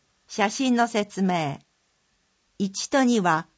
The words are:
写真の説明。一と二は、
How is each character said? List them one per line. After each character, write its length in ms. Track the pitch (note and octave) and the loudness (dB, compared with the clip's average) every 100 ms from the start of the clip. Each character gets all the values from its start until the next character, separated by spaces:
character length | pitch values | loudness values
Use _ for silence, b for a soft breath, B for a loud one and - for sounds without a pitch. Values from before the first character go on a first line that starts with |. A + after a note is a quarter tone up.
| _ _ _ | _ _ _
写 220 | - G3+ | -2 -2
真 260 | G#3 C4 A#3 | 0 0 2
の 140 | A#3 | 2
説 340 | A3 G#3 - | 0 -4 -2
明。 360 | F#3+ F3+ D3 - _ _ _ _ _ _ _ _ _ - | 0 0 -2 -6 _ _ _ _ _ _ _ _ _ -6
一 320 | G3 G3 - | -6 -6 -2
と 160 | C#4+ B3 | 0 2
二 160 | A#3 | 2
は、 260 | F3+ D#3+ - | 2 0 -2